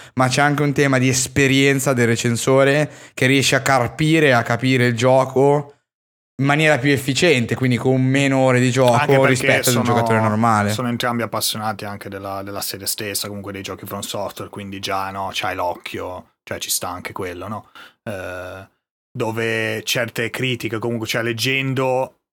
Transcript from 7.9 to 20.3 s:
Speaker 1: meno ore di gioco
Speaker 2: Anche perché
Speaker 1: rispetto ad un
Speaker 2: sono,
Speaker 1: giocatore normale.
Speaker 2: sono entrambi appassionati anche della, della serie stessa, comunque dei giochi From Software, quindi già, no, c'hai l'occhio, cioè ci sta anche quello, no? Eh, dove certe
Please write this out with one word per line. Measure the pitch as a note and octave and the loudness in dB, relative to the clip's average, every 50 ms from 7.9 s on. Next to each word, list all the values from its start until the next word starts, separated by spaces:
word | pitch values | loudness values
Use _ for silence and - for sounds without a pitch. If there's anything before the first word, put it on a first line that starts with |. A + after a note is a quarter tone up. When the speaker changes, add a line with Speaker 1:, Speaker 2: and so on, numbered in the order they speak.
| C3 C3 C3 | 2 2 2
Speaker 1:
meno | C3 C3 C#3 C#3 C3+ C3+ C3+ | 2 2 2 2 2 2 2
ore | C3 C3 B2+ B2 | 4 4 4 4
di | B2+ C3 | 2 2
gioco | A#2+ C3+ B2+ B2 A#2 | 2 4 4 4 4
Speaker 2:
Anche | A#2 D3 C#3+ C#3 | 4 4 4 4
perché | C3+ C3+ | 4 4
Speaker 1:
rispetto | C#3 C3 B2+ C3+ C3+ - C3+ B2+ B2+ | 4 2 2 2 2 2 2 2 2
ad | B2 | 0
un | A#2 B2 | 2 2
Speaker 2:
sono, | |
Speaker 1:
giocatore | A#2+ A#2+ A#2+ A#2 A2+ A2 A2 | 0 0 0 2 2 2 2
normale. | A2 G#2+ G#2+ G#2+ A#2 A#2 A2 G#2 G#2 G2+ | 2 2 2 2 2 4 4 4 2 0
Speaker 2:
sono | G#2+ A#2+ B2 A#2+ | -2 -2 -4 -4
entrambi | A#2+ A2+ - B2 A#2+ A#2 | -4 -2 -2 -2 -2 -2
appassionati | A2+ G#2 - A2 - - - A2 G#2+ A2 G#2 G2 G#2+ | -4 -4 -4 -4 -4 -4 -4 -4 -4 -6 -6 -6 -8
anche | G#2 G#2 G2+ - G2+ | -10 -10 -12 -12 -12
della, | G2 G2 G2+ G2 G2 G2 | -12 -10 -10 -8 -8 -8
della | G2 G2+ G2+ F#2+ | -8 -8 -8 -8
serie | - - - F#2+ G2 | -8 -8 -8 -8 -6
stessa, | - - - A2 G2+ G2 - - | -8 -6 -6 -6 -6 -6 -6 -8
comunque | G2+ G#2 G2+ F#2+ G2+ F#2+ | -8 -10 -10 -10 -10 -10
dei | G2 | -10
giochi | F#2+ G#2 F#2+ - - | -10 -10 -12 -12 -12
From | G2 G2+ G2+ | -10 -10 -10
Software, | G2+ - - G#2+ G2 F2+ - - G2+ F#2 | -8 -8 -8 -6 -8 -8 -10 -12 -14 -14
quindi | - G2+ G2+ F#2+ G2 F#2+ | -12 -12 -12 -12 -12 -8
già, | G2 G2 G2 F#2+ F#2+ G2 | -6 -4 -4 -4 -4 -6
no, | G2 G2 G2 F#2+ | -8 -8 -8 -6
c'hai | F#2 - - F#2 F#2 | -6 -6 -6 -4 -4
l'occhio, | F#2 F2+ F2 E2+ - - - - F#2+ F2+ F2+ F2+ F2 - _ _ _ - | -4 -4 -4 -6 -8 -10 -12 -10 -10 -10 -10 -12 -14 -16 _ _ _ -12
cioè | - G2+ | -10 -10
ci | F2+ - - | -8 -6 -6
sta | - - - F#2 | -6 -6 -6 -8
anche | F2+ F2+ - - - | -10 -10 -12 -12 -10
quello, | - F#2+ F2+ F2 F2+ F#2 | -10 -10 -10 -10 -10 -10
no? | G2+ G#2+ G2+ - _ - - - - _ _ - | -10 -10 -12 -12 _ -20 -20 -20 -20 _ _ -12
Eh, | A2+ G#2 F#2 F2+ F2+ F2+ F2+ F2+ F2+ F#2+ F#2+ F#2+ - _ _ _ _ _ _ _ _ | -10 -10 -8 -8 -10 -10 -10 -12 -12 -14 -16 -18 -20 _ _ _ _ _ _ _ _
dove | - B2+ A#2+ A2+ A2 A#2 A2+ A2+ A2+ A2+ A2 A2 A2 A2 - | -8 -4 -4 -4 -2 -2 -2 -2 0 -2 -2 -2 -4 -4 -4
certe | - - C3 A#2+ G#2+ - - A#2 A2 | -4 -2 -2 -2 -4 -4 -4 -6 -4